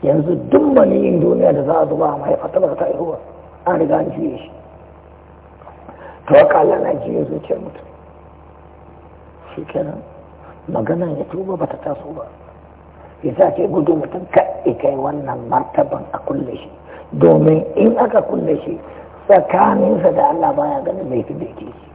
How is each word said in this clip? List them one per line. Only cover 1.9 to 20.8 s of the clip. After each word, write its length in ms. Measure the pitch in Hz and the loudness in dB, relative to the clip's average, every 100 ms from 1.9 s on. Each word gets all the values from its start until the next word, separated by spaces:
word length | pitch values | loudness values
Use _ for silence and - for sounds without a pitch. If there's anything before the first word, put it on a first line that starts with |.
| 156 156 | 0 -2
a 100 | 143 | -2
mahaifa 320 | 139 - - | -2 -2 -2
ta 120 | 185 | 0
ba 140 | 180 | 0
ta 100 | - | -2
haihuwa, 340 | 170 - 175 151 - - - - - | -4 -4 -6 -8 -12 -20 -20 -8 -4
an 120 | 180 | 0
riga 180 | 156 156 | 0 0
an 140 | 151 | -2
juye 260 | - 160 127 | -4 -6 -6
shi. 120 | - - - - - - - - - - - - - - - - - - - | -16 -20 -20 -20 -20 -20 -20 -20 -20 -20 -20 -20 -20 -20 -20 -20 -20 -16 4
To 60 | |
haka 240 | 147 - - | 6 6 4
Allah 200 | - - | 2 2
na 160 | - | 0
juya 300 | - - - | -4 -4 -4
zuciyar 340 | 151 151 - - | -4 -6 -6 -8
mutum. 280 | - - - - - - - - - - - - - - - - - - - | -8 -16 -20 -20 -20 -20 -20 -20 -20 -20 -20 -20 -20 -20 -20 -20 -20 -20 -18
Shi 100 | - - | -16 -8
kenan, 300 | - 151 - - - - - - - - | -6 -6 -8 -16 -20 -20 -20 -20 -20 -8
maganan 480 | - 107 170 175 147 | -6 -2 -2 -2 -6
ya 60 | - | -8
tuba 240 | 170 190 180 | -8 -6 -6
ba 100 | - | -6
ta 100 | - | -6
taso 320 | - 143 143 | -8 -8 -10
ba. 140 | 160 - - - - - - - - - - | -14 -14 -18 -20 -20 -20 -20 -20 -20 -20 -8
Ya 100 | - | -6
sa 160 | 120 117 | 2 2
ke 160 | - - | 2 -2
gudu 300 | 151 156 156 | 0 2 0
mutum 300 | 135 180 185 | -2 -10 0
ka 120 | - - - | 2 2 -2
kai 300 | - - 135 | -4 0 -2
wannan 540 | 135 143 147 135 123 117 | -2 -6 -6 -8 -8 -2
martaban 560 | 113 - - - - - | -2 -2 -2 -2 -4 -8
a 60 | - | -10
kulle 360 | - - - | -6 -6 -6
shi. 140 | - - - - - - 147 | -10 -14 -20 -20 -20 -12 2
Domin 480 | 139 156 156 156 - | 6 6 6 4 0
in 220 | - 226 233 | 2 4 4
aka 220 | 240 214 | 2 2
kulle 380 | - - 160 156 | 0 -4 -2 -2
shi, 160 | - - - - - - - | -4 -10 -12 -20 -20 -20 4
tsakaninsa 880 | 196 - 185 208 202 202 196 170 | 4 6 2 2 4 2 4 2
da 160 | 160 - | 2 0
Allah 220 | 330 294 | 2 0
baya 260 | 147 151 143 | 0 -2 -2